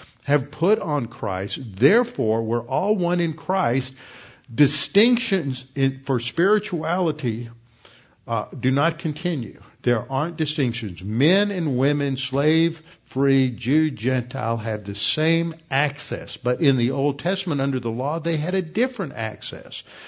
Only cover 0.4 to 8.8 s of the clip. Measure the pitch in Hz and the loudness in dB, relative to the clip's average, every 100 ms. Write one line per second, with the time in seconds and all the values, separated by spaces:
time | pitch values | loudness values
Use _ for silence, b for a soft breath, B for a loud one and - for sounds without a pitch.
0.4 | 139 - 175 214 180 147 117 - 107 92 | 0 -2 2 2 0 -2 -2 -6 -4 -4
1.4 | 101 - 120 95 131 220 247 - 110 113 | -4 -8 -8 4 6 6 2 -2 0 0
2.4 | 110 117 117 135 196 214 170 180 170 160 | 0 -2 -2 -2 0 0 2 2 0 -4
3.4 | - 190 139 131 127 - B B B B | -2 0 2 0 -2 -12 B B B B
4.4 | B 113 139 - - 196 240 240 - 190 | B 4 4 4 0 4 6 4 2 -2
5.4 | 139 127 - 143 135 135 - 127 - - | 0 -6 -6 0 0 0 -2 -2 -2 2
6.4 | 185 214 - 165 156 185 170 - 123 110 | 4 4 0 -4 -2 0 0 0 -2 -4
7.4 | 117 - _ b b b b b - 113 | -6 -12 _ b b b b b -4 -2
8.4 | 107 139 127 135 | -2 -2 0 2